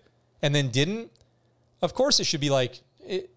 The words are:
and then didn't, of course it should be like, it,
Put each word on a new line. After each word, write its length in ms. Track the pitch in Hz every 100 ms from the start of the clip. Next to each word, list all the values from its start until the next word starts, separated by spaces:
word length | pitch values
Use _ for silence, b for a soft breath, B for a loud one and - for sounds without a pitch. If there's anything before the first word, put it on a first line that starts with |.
| _ _ _ _
and 120 | 151
then 160 | 143 135
didn't, 400 | 127 156 220 233 _ _ _ _ _ _ _
of 120 | -
course 260 | - 277 240
it 60 | 170
should 160 | 151
be 80 | 147
like, 320 | 135 123 - _ _
it, 300 | - 190 -